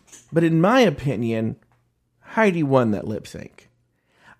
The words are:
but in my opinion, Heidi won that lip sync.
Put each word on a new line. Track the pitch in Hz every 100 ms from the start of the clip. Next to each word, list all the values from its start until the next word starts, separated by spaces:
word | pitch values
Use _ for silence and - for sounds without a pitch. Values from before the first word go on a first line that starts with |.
| _ - -
but | 156
in | 165 160
my | 185 262
opinion, | 214 143 139 110 117 113 110 - _ _ _ _ _ _
Heidi | - - 214 170
won | 143 135 117
that | 95 -
lip | 110 -
sync. | - - _ _ _ _ _ _ _ _ _